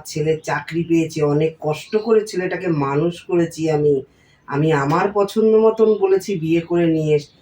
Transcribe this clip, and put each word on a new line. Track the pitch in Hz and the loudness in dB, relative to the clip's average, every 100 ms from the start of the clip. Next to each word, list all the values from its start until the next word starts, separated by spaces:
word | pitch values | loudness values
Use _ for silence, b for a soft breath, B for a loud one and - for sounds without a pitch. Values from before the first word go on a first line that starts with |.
ছেলে | - 156 151 156 | -6 -4 -2 -2
চাকরি | - 147 - 165 | -2 -6 -4 -6
পেয়েছে, | 170 165 156 160 | 0 0 0 -2
অনেক | 147 147 160 - | 0 2 0 -2
কষ্ট | 151 151 - 214 | -6 -6 -4 -4
করে | 233 220 202 | 2 0 0
ছেলেটাকে | 180 185 175 185 | -4 -4 -4 -4
মানুষ | 156 139 139 170 175 | -2 -2 0 -2 -4
করেছি | - 175 165 160 160 | -2 0 0 -2 -2
আমি। | 151 147 135 - b b b - | 0 2 0 -4 b b b -8
আমি | 143 156 | -2 0
আমার | 147 143 165 202 | 0 0 0 0
পছন্দ | 202 196 220 220 220 | 0 -2 2 4 4
মতন | 220 220 220 | 4 4 2
বলেছি | 208 190 190 202 190 | 2 2 2 0 -4
বিয়ে | 160 165 | 0 0
করে | 165 170 170 | 0 0 2
নিয়ে | 160 156 151 | 2 0 0
এস। | - b | -2 b